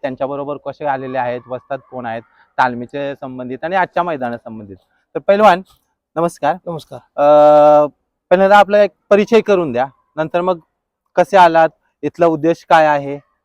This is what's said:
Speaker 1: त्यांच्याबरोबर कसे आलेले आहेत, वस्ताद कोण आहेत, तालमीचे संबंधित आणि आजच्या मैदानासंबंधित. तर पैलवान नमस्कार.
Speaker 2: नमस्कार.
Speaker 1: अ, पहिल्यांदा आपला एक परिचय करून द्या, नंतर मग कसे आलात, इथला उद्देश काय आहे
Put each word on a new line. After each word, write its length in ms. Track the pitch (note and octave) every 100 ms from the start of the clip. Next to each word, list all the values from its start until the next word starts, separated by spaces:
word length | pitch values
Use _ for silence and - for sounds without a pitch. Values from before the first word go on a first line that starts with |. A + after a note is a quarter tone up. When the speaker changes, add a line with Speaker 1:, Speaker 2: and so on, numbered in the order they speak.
Speaker 1:
त्यांच्याबरोबर 540 | C#3 B2+ C3+ C#3+ C#3+ C#3
कसे 280 | C#3 -
आलेले 340 | D3 C3 C3 C3
आहेत, 220 | B2 B2 B2
वस्ताद 320 | B2 - C3+ _
कोण 160 | B2+ A#2+
आहेत, 160 | A#2 - _ _ -
तालमीचे 560 | C3 A#2+ A#2+ C#3+ C#3+ C3+
संबंधित 380 | C3+ B2+ B2 B2+
आणि 140 | E3 F#3+
आजच्या 260 | F3 F3+
मैदानासंबंधित. 760 | F3+ D3 A#2+ A#2+ - A2 G#2 F#2+ _ _ _
तर 40 | D#3+
पैलवान 440 | - G3+ G#3+ F3+ - _ _ _ _ D#3
नमस्कार. 400 | E3+ - D3 F3+ -
Speaker 2:
नमस्कार. 320 | D#3+ - B2+ _ -
Speaker 1:
अ, 80 | C#3+ D3+ D3+ D3+ D3+ D3+ D3 _ _ _ -
पहिल्यांदा 280 | F3+ F#3+ G#3
आपला 240 | G3 G#3
एक 80 | G3+ _ -
परिचय 300 | G3+ G3+ A3
करून 320 | G#3 F#3+ D#3+
द्या, 140 | A#2 C3+ _ _ D3+
नंतर 240 | D#3 F3
मग 180 | F#3 E3+ _ _ _ _ _
कसे 220 | - F3 F#3+
आलात, 320 | F3 E3 D#3+ _ _ _
इथला 240 | D3 - E3+
उद्देश 400 | D#3+ D#3+ E3 -
काय 180 | E3 D3+
आहे 320 | D3 C#3 C#3+ _ _